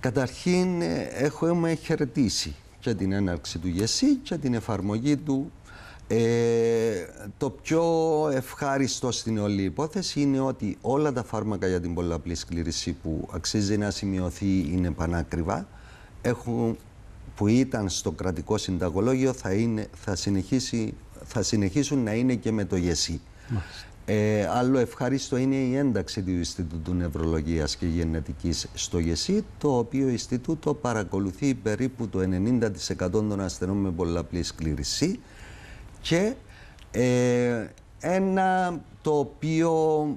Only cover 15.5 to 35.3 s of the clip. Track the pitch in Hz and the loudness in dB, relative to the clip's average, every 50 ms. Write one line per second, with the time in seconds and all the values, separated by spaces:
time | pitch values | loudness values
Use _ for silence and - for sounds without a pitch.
15.5 | 98 156 196 - - - - - - - - - - - - 123 123 - - 120 | 0 -2 -2 -8 -14 -20 -20 -20 -20 -20 -20 -20 -20 -4 -2 -2 -2 0 -2 -4
16.5 | 117 117 117 113 113 - - - - - - - - - - - - - 104 104 | -2 0 0 0 -2 -2 -8 -20 -20 -20 -20 -20 -18 -16 -16 -16 -4 0 4 6
17.5 | 113 123 131 131 131 113 104 95 - - - 104 82 - 90 92 87 82 - - | 6 6 4 4 0 -2 -2 -2 -2 -2 -4 -4 -4 -2 -4 -4 -2 -4 -2 -2
18.5 | 107 101 - - 95 87 90 90 76 95 101 123 131 131 131 131 127 127 - 98 | -2 -2 0 -2 -2 0 0 0 0 2 2 2 2 4 2 2 0 0 -2 0
19.5 | 95 101 117 117 113 107 104 - - - - - 98 90 - 101 101 95 95 - | 0 2 2 2 0 -2 -4 -6 -10 -12 -4 -4 -4 -2 0 0 0 0 0 0
20.5 | 135 131 123 - - 117 110 107 - - - - - - - - - 117 98 - | 0 0 0 0 -2 -2 -2 -4 -6 -10 -16 -18 -18 -18 -16 -4 -2 -2 0 2
21.5 | - 107 101 95 90 147 139 - 151 139 120 107 104 113 123 131 127 110 - 113 | 2 2 2 2 2 0 0 2 0 0 0 0 0 2 2 2 2 0 0 0
22.5 | 110 110 101 82 98 92 87 87 85 - - - 82 76 - - - - - - | 0 0 0 0 0 2 2 2 2 2 0 -2 -4 -6 -8 -12 -20 -20 -8 -4
23.5 | 123 101 85 - - - - - - - - - 104 107 107 107 107 104 101 80 | -4 -4 -4 -6 -12 -18 -18 -18 -20 -16 -4 0 2 2 4 4 2 2 2 2
24.5 | 90 120 123 127 135 131 120 110 - - 135 123 131 135 - - - 123 131 135 | 2 2 2 4 4 4 2 0 -2 -4 -2 0 0 -2 -2 -2 0 0 2 2
25.5 | 135 135 135 127 127 135 143 135 117 101 95 - - - 95 90 92 90 85 82 | 2 2 2 0 2 2 2 2 2 0 -2 -2 -4 -4 -2 0 0 0 0 -2
26.5 | - - 90 80 80 85 78 82 90 90 87 85 73 78 80 82 80 80 76 78 | -4 -6 -6 -6 -4 -6 -4 -2 0 0 0 0 -2 0 0 2 2 0 0 0
27.5 | 85 80 76 73 - - - 87 80 85 85 80 80 80 73 - 69 - - 87 | 0 0 0 0 -2 -2 -2 0 0 0 0 0 0 -2 -4 -6 -10 -4 -2 -2
28.5 | 80 - - - - - - - - 90 82 82 85 - - - 185 214 214 - | -2 -2 -4 -8 -8 -8 -8 -2 -2 0 0 2 0 -2 0 0 0 0 0 -2
29.5 | - - - 147 135 123 117 107 - 135 139 131 123 117 - - 131 123 127 - | -10 -2 0 2 2 2 2 0 0 0 2 2 0 -2 -2 -2 -4 -4 -2 -2
30.5 | 160 156 - 156 147 - - 123 120 110 101 85 - 95 101 95 90 - - 139 | -4 -2 0 -2 -2 0 0 0 0 0 0 0 -2 -2 -2 -2 -2 0 0 0
31.5 | 131 117 98 110 107 101 127 131 127 - 117 101 - 98 92 92 92 90 95 113 | 0 0 0 -2 0 0 -2 -4 -2 -4 -8 -4 0 0 2 2 2 2 2 2
32.5 | 127 123 113 110 95 85 - - - - 92 92 90 110 107 107 104 98 98 90 | 4 4 2 2 0 -2 -4 -6 -2 0 0 2 2 2 2 2 0 0 -2 -2
33.5 | 90 - 90 92 98 101 98 95 85 85 90 85 85 85 78 - - 90 82 - | -4 -4 -2 0 0 2 2 0 0 0 0 0 0 -2 -2 -2 -2 -4 -4 -4
34.5 | - - 80 80 76 67 69 - - - - 175 202 - - - | -6 -4 -2 -2 -2 -2 -2 -4 -2 0 0 0 0 -4 -8 -18